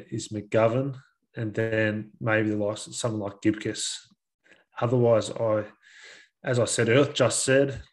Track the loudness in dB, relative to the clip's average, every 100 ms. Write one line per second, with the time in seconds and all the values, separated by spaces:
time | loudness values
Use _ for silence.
0 | -8 -10 -8 -10 -2 2 2 2 -4 -8
1 | -16 _ _ -10 -6 -4 -2 0 0 -2
2 | -8 -8 -2 0 0 -2 -2 -6 -10 -6
3 | -4 -4 -8 -2 -2 0 -4 -6 -8 -10
4 | -16 _ _ _ _ _ _ -6 0 4
5 | 4 4 2 -4 -2 -2 -4 -12 _ -20
6 | -20 -20 _ _ -4 0 0 0 4 4
7 | 4 2 2 2 2 2 2 -2 -14